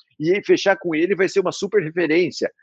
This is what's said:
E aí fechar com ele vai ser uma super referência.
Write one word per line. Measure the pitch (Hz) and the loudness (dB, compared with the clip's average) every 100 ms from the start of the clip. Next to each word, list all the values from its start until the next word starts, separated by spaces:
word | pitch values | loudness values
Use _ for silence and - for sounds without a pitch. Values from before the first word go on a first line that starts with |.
| _ - | _ -4
E | 156 | 0
aí | 196 | 0
fechar | - 185 196 185 | 2 2 2 0
com | 175 | -2
ele | 156 175 180 | -2 0 0
vai | 185 | 0
ser | 196 | 0
uma | 180 | -2
super | - 202 208 | -2 -2 -2
referência. | 156 170 160 165 170 - - _ | -2 -2 0 2 0 -2 -6 _